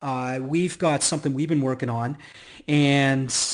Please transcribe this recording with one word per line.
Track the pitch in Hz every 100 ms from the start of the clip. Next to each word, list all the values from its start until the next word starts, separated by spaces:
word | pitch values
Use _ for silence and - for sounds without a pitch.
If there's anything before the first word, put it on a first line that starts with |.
uh, | 139 131 127 131
we've | 131 160 180 -
got | 170 143
something | - 156 151
we've | 135 156
been | 160
working | 131 127 123
on, | 117 120 147 - - - - -
and, | 147 143 139 139 135 131 - -